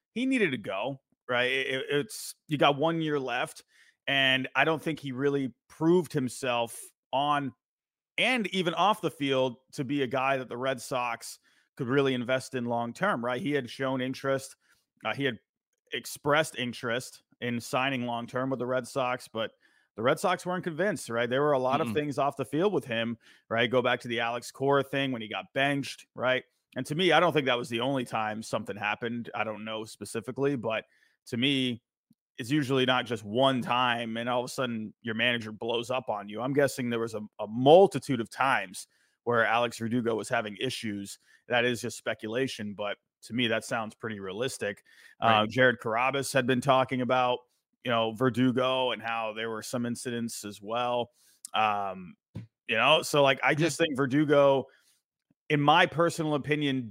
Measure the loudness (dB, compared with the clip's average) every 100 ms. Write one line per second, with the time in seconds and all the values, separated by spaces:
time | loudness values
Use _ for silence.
0 | _ -4 0 2 2 0 -4 -4 -4 -6
1 | _ _ -2 0 2 0 -2 -4 0 -2
2 | -2 -8 -14 -16 -6 4 4 4 2 0
3 | 0 -2 -2 -2 -4 -8 -20 _ _ _
4 | -2 2 4 2 2 2 2 2 -2 -6
5 | -6 -2 0 0 -2 -6 _ 0 4 4
6 | 4 -2 -4 -4 -2 0 -2 -6 -18 _
7 | _ -2 2 0 0 -8 _ _ _ _
8 | _ -2 0 0 0 0 0 2 2 2
9 | -2 -2 0 2 0 -2 _ -8 -4 -2
10 | -2 0 0 0 -4 -4 -4 -4 -4 -4
11 | -4 -6 -10 -18 _ _ _ -8 0 2
12 | 2 0 -2 -2 -2 -6 -4 -2 -4 -2
13 | -2 -2 -2 -4 -2 -2 -4 -6 -4 -2
14 | -4 -4 -2 -2 -4 -16 _ _ _ _
15 | -6 -2 -2 -4 _ _ _ _ _ -10
16 | -10 -6 2 2 2 -2 -6 -4 -4 -4
17 | -4 -14 _ _ -4 -4 -2 -2 0 -2
18 | -4 -6 -6 -4 -4 -4 -2 -4 -4 -4
19 | -2 -4 -6 -6 -6 -8 _ _ _ -2
20 | 0 2 0 -2 -2 -6 -4 -2 -2 -2
21 | -4 -2 0 0 2 2 2 0 0 -2
22 | -2 -2 -2 -2 -4 0 0 0 -2 -4
23 | -4 -6 _ -20 _ 0 2 2 2 0
24 | -2 -4 -2 -4 -10 -4 2 2 2 -2
25 | -2 -4 -6 -8 -6 -2 0 0 -4 -10
26 | -16 -2 0 0 -2 _ _ -10 -6 0
27 | 4 6 6 4 2 0 -2 -2 -2 -2
28 | -2 -4 -4 -6 -6 -6 -6 -6 -4 -4
29 | -4 -8 -8 -6 -6 -6 -8 -10 -10 -12
30 | -10 -8 -8 -2 -2 -2 -2 -4 -6 _
31 | _ _ -8 -2 0 2 -2 -4 _ _
32 | _ _ _ -12 -2 0 2 2 4 2
33 | 0 -6 -4 2 2 2 0 0 2 0
34 | -4 -6 -4 -2 -4 -4 -4 -4 -8 -10
35 | -8 0 0 0 -4 -8 -4 -4 -2 -4
36 | -4 -6 -6 -6 0 2 2 0 -4 -2
37 | -4 -6 -10 -10 -8 4 10 10 10 4
38 | -2 -2 -4 0 2 2 -2 -12 -16 _
39 | _ _ -2 2 4 2 0 -2 -2 0
40 | 0 -2 -2 -4 -4 -6 -6 -6 -6 -6
41 | -8 -14 _ _ -2 0 2 -2 -6 -8
42 | -8 -6 -6 -2 -4 -4 -10 -8 -8 -8
43 | _ _ -8 -2 0 0 -2 -6 -6 -8
44 | -10 -8 -8 -6 -6 -4 -6 -6 _ -20
45 | -20 _ 2 4 2 4 4 4 -2 0
46 | 0 -2 0 0 2 2 4 4 4 0
47 | 0 2 2 0 -6 _ _ _ 0 2
48 | 2 2 2 4 2 4 0 0 0 -2
49 | -4 -4 -6 -6 -6 -6 -6 -4 -4 -4
50 | -6 -6 -6 -8 -12 -12 -6 -4 -2 -2
51 | -4 _ _ _ -8 0 0 0 -4 -8
52 | -14 -20 _ -14 -14 _ -4 2 4 4
53 | 4 4 6 4 2 2 0 2 0 2
54 | 0 2 4 6 6 6 0 _ _ _
55 | _ _ _ _ -2 2 6 6 6 4
56 | 0 2 0 -2 0 0 0 -2 -4